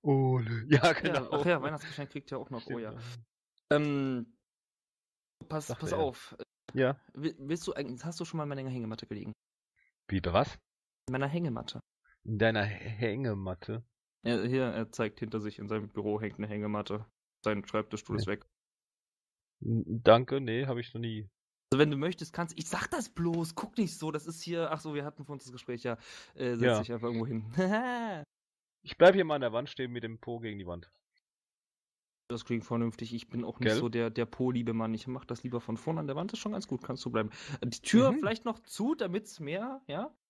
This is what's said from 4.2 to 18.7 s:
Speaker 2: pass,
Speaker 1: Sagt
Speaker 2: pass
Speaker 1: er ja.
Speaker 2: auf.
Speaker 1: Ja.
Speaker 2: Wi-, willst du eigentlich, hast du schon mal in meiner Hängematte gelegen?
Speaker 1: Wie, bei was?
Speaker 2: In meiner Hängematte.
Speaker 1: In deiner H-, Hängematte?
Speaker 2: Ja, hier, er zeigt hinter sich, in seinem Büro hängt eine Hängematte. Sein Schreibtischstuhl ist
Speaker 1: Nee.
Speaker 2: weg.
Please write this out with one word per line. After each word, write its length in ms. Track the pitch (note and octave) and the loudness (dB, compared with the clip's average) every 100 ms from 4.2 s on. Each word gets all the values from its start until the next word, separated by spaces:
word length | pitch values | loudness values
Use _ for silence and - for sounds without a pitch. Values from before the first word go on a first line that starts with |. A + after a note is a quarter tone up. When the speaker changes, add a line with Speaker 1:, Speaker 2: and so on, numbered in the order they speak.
| A#2 _ _ _ _ _ _ _ _ _ _ _ - | -4 _ _ _ _ _ _ _ _ _ _ _ -8
Speaker 2:
pass, 200 | D#3 - | -8 -6
Speaker 1:
Sagt 140 | - | -6
Speaker 2:
pass 100 | D#3 | -4
Speaker 1:
er 80 | E3 | 0
ja. 40 | |
Speaker 2:
auf. 320 | D3 B2 - - - _ - | 0 -2 -16 -16 -18 _ -8
Speaker 1:
Ja. 260 | C3 B2+ C#3 - | 2 2 2 -8
Speaker 2:
Wi-, 220 | - D3+ - | -4 -4 -4
willst 260 | C3+ E3 - | -4 -4 -2
du 60 | |
eigentlich, 300 | - C#3 B2 | -4 -6 -6
hast 160 | D#3+ E3 | -8 -8
du 60 | E3+ | -6
schon 120 | E3 | -4
mal 60 | |
in 60 | D3 | -4
meiner 200 | C#3 C3 | -4 -4
Hängematte 380 | B2+ A2 A2 - | -4 -4 -6 -8
gelegen? 240 | G#2 G#2 A2 _ _ _ _ _ _ - | -8 -8 -12 _ _ _ _ _ _ -2
Speaker 1:
Wie, 100 | F#2+ | 0
bei 120 | F2 | 4
was? 220 | F2 C#3+ - _ _ _ _ - | 4 2 -4 _ _ _ _ -6
Speaker 2:
In 60 | |
meiner 140 | C3 C#3 | -2 0
Hängematte. 520 | E3+ E3+ A#2 A#2 A#2 _ _ _ _ A2+ | 0 -2 -4 -6 -12 _ _ _ _ -6
Speaker 1:
In 120 | G#2+ | 2
deiner 240 | A2+ A2 G2 | 4 4 0
H-, 40 | G#2 | -2
Hängematte? 1040 | - G#2+ A#2 A2 C3 G2+ F#2 F#2 - A2+ - _ _ _ A#2 | -8 -2 -2 0 -2 -2 -4 -6 -6 -8 -8 _ _ _ -2
Speaker 2:
Ja, 160 | A#2 | 0
hier, 220 | A2+ C3 B2+ | 2 2 0
er 260 | G2+ A2 | -2 -4
zeigt 280 | - A2 - | -2 -4 -2
hinter 200 | A2 A2 | -6 -4
sich, 200 | G#2 - | -4 -8
in 80 | G2+ | -4
seinem 180 | A2 G#2 | -4 -4
Büro 300 | - G2+ G#2 | -4 -2 0
hängt 160 | G#2+ - | -2 -4
eine 80 | G#2+ | -6
Hängematte. 580 | G#2 G#2 G#2 G2+ G#2 G#2+ _ _ _ | -2 -2 -2 -2 -6 -6 _ _ _
Sein 220 | G#2+ G#2 G2+ | 0 0 0
Schreibtischstuhl 520 | A2 G#2+ G#2+ - G#2 | -2 -2 -8 -4 -2
ist 100 | G2+ | 0
Speaker 1:
Nee. 60 | |
Speaker 2:
weg. 120 | G#2 - _ _ | -4 -6 _ _